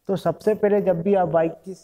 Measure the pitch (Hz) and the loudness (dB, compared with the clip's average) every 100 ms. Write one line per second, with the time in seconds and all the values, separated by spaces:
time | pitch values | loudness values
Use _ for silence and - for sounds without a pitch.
0 | - 190 180 160 - 214 208 202 185 170 | -6 -4 -4 -2 -2 0 2 2 0 0
1 | 170 196 175 160 165 160 - 185 | 0 0 2 0 0 -4 -16 -18